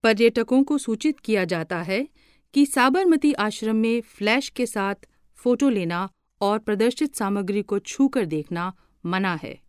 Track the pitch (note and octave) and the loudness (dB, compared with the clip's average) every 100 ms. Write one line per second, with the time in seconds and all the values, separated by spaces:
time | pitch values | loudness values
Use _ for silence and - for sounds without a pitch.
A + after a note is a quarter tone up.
0 | A3+ A3 A#3 A#3 A3+ B3+ C#4 D4 - A3 | 2 4 4 4 2 2 2 0 -2 -2
1 | D4+ D4 - G#3+ F3 F3 D#3+ F3 E3+ G3 | -2 -4 -2 -2 0 -4 -4 -6 -4 -4
2 | C#4+ _ _ _ _ C#4 C#4+ C4+ B3+ D#4+ | -4 _ _ _ _ 0 2 4 4 4
3 | F#4+ D#4+ D4 - G#3 G#3+ A3 A3 A3+ A#3 | 2 4 2 0 -2 -2 -2 0 0 -2
4 | A3 - G#3 B3 C4+ - A#3+ G#3+ G3 G3+ | -6 -4 0 0 -2 -4 -4 -2 -4 -6
5 | - _ _ _ B3+ A#3+ C#4 G#3+ E3+ F3 | -12 _ _ _ 0 2 2 2 -2 -4
6 | F#3+ _ _ _ G3+ G#3+ A3 G3+ A3+ B3+ | -6 _ _ _ 0 0 -2 0 0 0
7 | D4+ - G3+ G3+ F#3+ G#3 G3+ G3+ - - | -4 -2 -2 -2 -2 -4 -2 -6 -6 0
8 | C4+ C4+ F3+ D#3 D3 E3+ F3+ - _ _ | 0 2 -2 -4 -6 -6 -6 -10 _ _
9 | E3+ F#3 F#3+ E3 - - | -4 -2 -2 -4 -8 -16